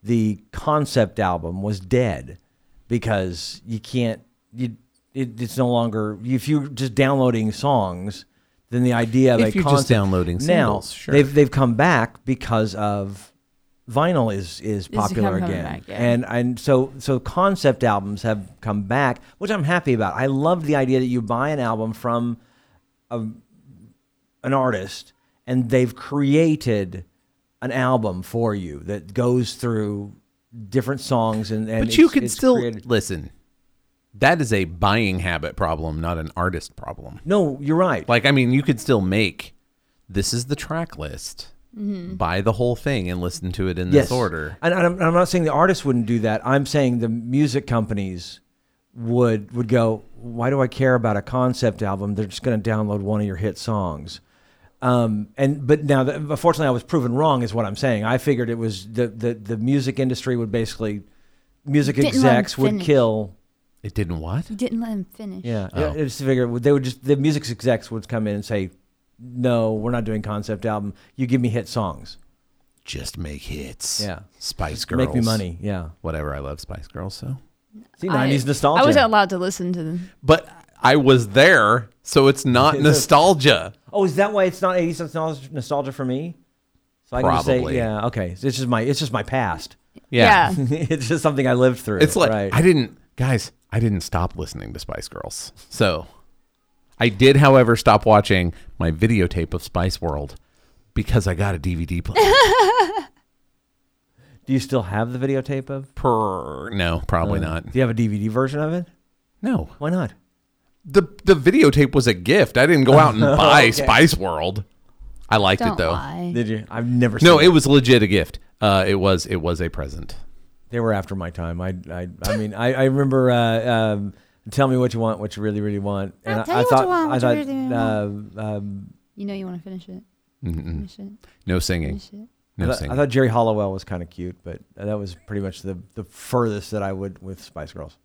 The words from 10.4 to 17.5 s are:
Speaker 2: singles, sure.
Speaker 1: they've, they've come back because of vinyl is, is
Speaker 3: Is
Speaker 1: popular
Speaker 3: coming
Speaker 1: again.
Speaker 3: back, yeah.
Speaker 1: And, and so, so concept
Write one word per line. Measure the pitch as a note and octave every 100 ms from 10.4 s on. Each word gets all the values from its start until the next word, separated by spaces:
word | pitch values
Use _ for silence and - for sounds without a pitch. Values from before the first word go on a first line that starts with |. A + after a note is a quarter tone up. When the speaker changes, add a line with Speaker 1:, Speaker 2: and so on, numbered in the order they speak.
| C#3+ F3 B2+ G#2
Speaker 2:
singles, | -
sure. | - -
Speaker 1:
they've, | C#3+ C3+
they've | C#3+ C#3+
come | - C3
back | A2+ D#3 D3+ A2+ -
because | - A#2 - A2+ A2
of | F#2+ G#2 G2+ G2 G2 - _ _ _ _ _ -
vinyl | B2 E3 F3 A2+
is, | G2 F2 -
is | G#2+ G#2
Speaker 3:
Is | F#2
Speaker 1:
popular | - G#2 F#2+ G2+ F#2
Speaker 3:
coming |
Speaker 1:
again. | - F#2
Speaker 3:
back, | E2 - -
yeah. | G2+
Speaker 1:
And, | A#2+ A#2+ B2
and | A#2+ A#2+ B2
so, | - C3 C3+ C3+
so | A#2+ C3
concept | - - F#3+